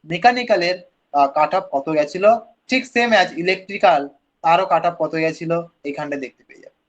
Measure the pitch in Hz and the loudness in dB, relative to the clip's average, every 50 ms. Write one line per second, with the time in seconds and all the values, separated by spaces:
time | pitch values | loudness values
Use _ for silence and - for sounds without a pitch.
0 | _ 156 170 180 170 240 247 247 240 240 214 180 170 175 180 185 - _ _ _ | _ -8 -8 2 2 2 2 2 -2 0 0 0 0 -2 -4 -4 -8 _ _ _
1 | _ _ - 143 139 139 139 151 151 147 170 190 - - - 139 139 160 156 151 | _ _ 0 2 2 2 2 0 0 2 0 -4 -4 -2 -6 -6 -4 -2 -2 -2
2 | 147 143 - 180 196 214 233 226 - - _ _ _ - 254 262 254 - _ 240 | -2 -2 -4 2 4 4 4 2 -2 -14 _ _ _ -4 -4 -4 -4 -2 _ -2
3 | 240 240 226 196 180 - 120 151 170 180 190 185 190 - 196 196 - 190 165 143 | 0 2 4 2 2 2 -2 -4 -2 -2 -2 -4 -6 -12 -6 2 4 4 4 4
4 | 143 139 _ _ _ _ _ _ - 160 170 180 190 185 180 165 170 175 170 - | 0 -4 _ _ _ _ _ _ 0 2 2 2 2 2 0 0 0 -2 -2 -2
5 | 160 151 160 160 160 160 160 - 170 165 170 170 170 170 _ _ _ 143 143 151 | -6 -4 -2 -2 -2 -2 -4 -6 -4 -4 -4 -4 -4 -8 _ _ _ -10 -8 -8
6 | 151 147 143 139 131 120 _ _ _ _ - - - - _ _ _ | -8 -8 -8 -8 -8 -12 _ _ _ _ -20 -20 -20 -20 _ _ _